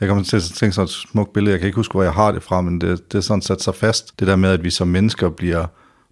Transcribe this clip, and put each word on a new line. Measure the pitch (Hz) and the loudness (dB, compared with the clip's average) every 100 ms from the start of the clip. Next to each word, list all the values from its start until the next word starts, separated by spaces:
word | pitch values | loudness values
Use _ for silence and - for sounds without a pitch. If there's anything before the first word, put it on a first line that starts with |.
Jeg | 98 | 0
kommer | 101 | 0
til | 92 107 | 2 0
at | |
tænke | 85 - 107 | 0 0 0
sådan | 95 | 0
et | 92 | -2
smukt | - - 110 101 | -6 -4 -2 -2
billede. | 104 104 | 0 0
Jeg | 92 | 2
kan | 98 | 0
ikke | 101 | -2
huske, | 104 | -2
hvor | 95 | 0
jeg | 92 | 0
har | 82 107 | 2 2
det | 87 | 0
fra, | - 92 | -2 -2
men | 90 87 | 0 -2
det, | 87 87 - | -2 -2 -4
det | 104 | -4
er | |
sådan | 92 101 | 0 -2
sat | - 95 | -2 -4
sig | - | -4
fast. | - 110 113 - - | 0 0 0 -6 -2
Det | 95 | 2
der | 95 | 4
med, | 95 | 4
at | 92 | 2
vi | 87 | 0
som | - 90 | -2 0
mennesker | 90 110 - 90 | 2 2 0 -2
bliver | 80 87 85 82 - _ _ _ | -2 -2 -2 -4 -10 _ _ _